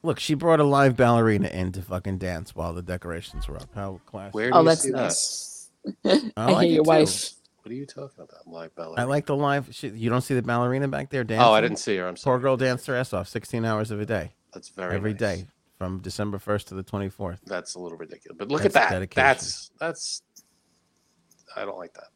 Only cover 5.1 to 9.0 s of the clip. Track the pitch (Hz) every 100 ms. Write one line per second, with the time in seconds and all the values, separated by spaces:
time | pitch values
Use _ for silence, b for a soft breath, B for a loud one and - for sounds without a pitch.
5.1 | - - - - - - _ - - -
6.1 | 233 240 - 113 - 170 160 156 156 151
7.1 | - - - _ _ - 123 139 - 139
8.1 | _ - - - 82 80 - 80 82